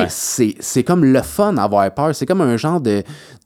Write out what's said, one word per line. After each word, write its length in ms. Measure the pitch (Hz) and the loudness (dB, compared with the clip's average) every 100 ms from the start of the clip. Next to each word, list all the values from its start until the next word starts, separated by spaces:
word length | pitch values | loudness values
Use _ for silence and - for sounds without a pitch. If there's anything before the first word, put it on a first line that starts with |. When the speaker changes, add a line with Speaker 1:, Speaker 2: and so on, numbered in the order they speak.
Speaker 1:
ouais. 20 | 90 | 0
Speaker 2:
c'est, 460 | - - - 107 - | -4 -6 -2 -2 -2
c'est 240 | - 131 | -4 -2
comme 200 | 123 180 | 0 2
le 180 | 135 131 | 4 2
fun 300 | - - 208 | 0 0 0
d'avoir 380 | 139 104 101 98 | 0 2 2 0
peur, 200 | - 156 143 | 0 -2 -2
c'est 120 | 135 | -2
comme 140 | 190 | 0
un 140 | 135 117 | 2 0
genre 240 | 156 175 | 0 0
de, 220 | 117 101 - - - - | 0 -2 -4 -14 -20 -12